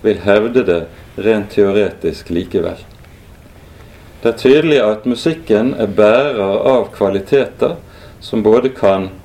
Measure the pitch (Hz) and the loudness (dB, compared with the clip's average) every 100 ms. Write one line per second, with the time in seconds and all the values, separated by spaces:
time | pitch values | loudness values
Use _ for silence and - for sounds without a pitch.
0 | 107 101 101 104 117 123 98 85 - - | 0 0 2 2 2 0 0 -2 -4 -16
1 | - - 101 107 101 - 98 101 95 - | -18 -4 0 0 -2 0 2 2 -2 -4
2 | 85 78 - 85 - 98 87 - - - | -8 -8 -6 -6 -4 -4 -4 -8 -18 -20
3 | - - - - - - - - - - | -20 -20 -20 -20 -20 -20 -20 -20 -20 -20
4 | - - - 113 131 143 160 143 107 107 | -20 -4 -4 0 2 4 4 2 0 -2
5 | 127 120 165 160 - 107 123 - 104 95 | -4 -4 -4 -6 -2 0 0 -2 -2 2
6 | 104 120 147 117 98 98 - 127 104 - | 4 4 0 -2 -2 0 2 0 -2 -2
7 | 98 98 98 139 123 - 110 170 - - | -2 -2 0 0 0 -4 -4 -4 -16 -20
8 | - - - 113 107 117 131 131 101 95 | -20 -20 -6 0 2 2 2 0 0 0
9 | 95 - | -4 -12